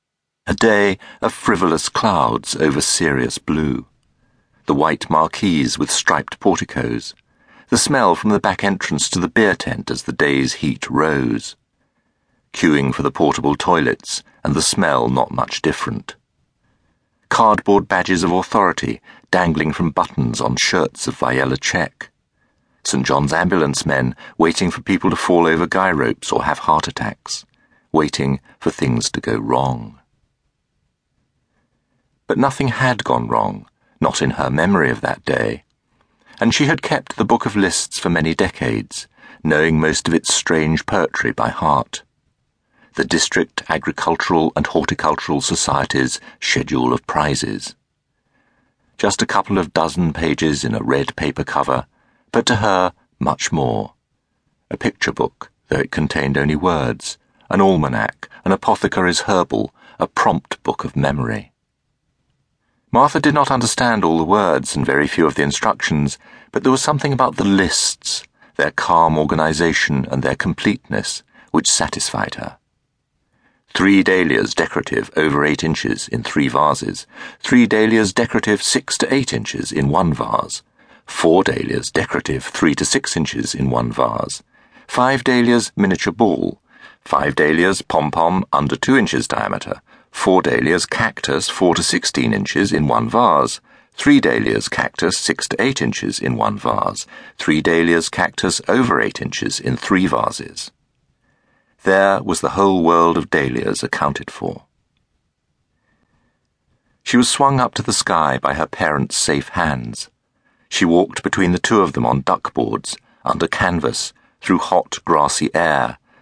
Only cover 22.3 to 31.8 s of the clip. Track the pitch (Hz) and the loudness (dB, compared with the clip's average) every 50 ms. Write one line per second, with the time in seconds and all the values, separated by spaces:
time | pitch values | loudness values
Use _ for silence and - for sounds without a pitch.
22.3 | _ _ _ _ _ _ _ _ _ _ - - - 65 65 - 65 71 73 69 | _ _ _ _ _ _ _ _ _ _ -6 -4 -2 -2 0 0 0 0 0 0
23.3 | 76 82 90 87 95 87 73 71 69 - - - 71 67 64 64 - - - - | 0 0 2 2 2 2 2 0 -2 -2 -2 -2 0 0 0 -2 -4 -8 -14 -14
24.3 | - - 82 85 80 - 92 85 - - - - 95 85 - 95 73 - - - | -2 0 2 2 2 0 -2 -2 -4 -4 -2 -2 -2 0 0 0 -2 0 0 2
25.3 | 90 85 85 82 82 82 87 82 - 95 95 92 85 71 64 57 - - - - | 4 4 4 4 2 2 0 0 0 0 2 2 2 0 0 -2 -2 -4 -6 -4
26.3 | - 58 65 71 73 - - - 76 80 - - - - 62 104 - - _ - | -2 -2 0 -2 -4 -2 0 0 0 0 0 -4 -6 -6 -8 -8 -8 -10 _ -12
27.3 | - - - _ _ _ _ _ _ _ _ _ - 78 76 73 - - 69 67 | -12 -12 -12 _ _ _ _ _ _ _ _ _ 0 0 0 0 -2 -2 -2 -2
28.3 | 67 67 - - - _ - 80 - - - 64 62 - - - - - - 55 | -2 -4 -6 -14 -20 _ -4 -4 -2 0 -2 0 0 0 -2 -4 -6 -6 -4 -4
29.3 | 57 55 55 57 64 65 67 65 62 58 55 53 55 - _ _ _ _ _ _ | -4 -4 -2 0 0 0 0 0 -2 -4 -8 -14 -18 -20 _ _ _ _ _ _
30.3 | _ _ _ _ _ _ _ _ _ _ _ _ _ _ _ _ _ _ _ _ | _ _ _ _ _ _ _ _ _ _ _ _ _ _ _ _ _ _ _ _
31.3 | _ _ _ _ _ _ _ _ _ _ | _ _ _ _ _ _ _ _ _ _